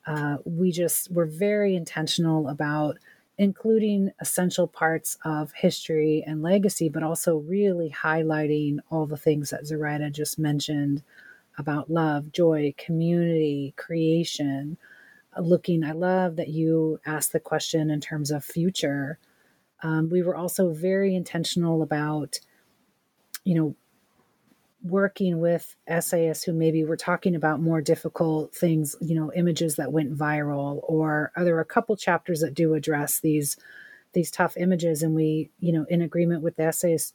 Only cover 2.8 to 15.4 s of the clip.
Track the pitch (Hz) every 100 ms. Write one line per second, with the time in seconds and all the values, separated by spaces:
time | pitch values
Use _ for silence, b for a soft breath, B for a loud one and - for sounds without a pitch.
2.8 | 151 143 b b b - 202 190 220 220
3.8 | 214 202 196 - - - 180 - 170 -
4.8 | 160 160 - - 160 151 151 - 185 -
5.8 | - 156 156 156 156 156 160 202 202 -
6.8 | 165 151 156 165 - 160 151 190 202 175
7.8 | 165 139 160 160 160 156 151 151 147 143
8.8 | - 165 151 151 - 147 143 - 147 156
9.8 | 151 147 147 147 151 - 156 147 - 151
10.8 | 143 143 - B B B B - 147 147
11.8 | - 165 160 147 151 - 170 156 147 -
12.8 | - 165 165 170 170 165 151 143 139 -
13.8 | - 165 160 165 170 - 143 135 147 170
14.8 | B B B B B -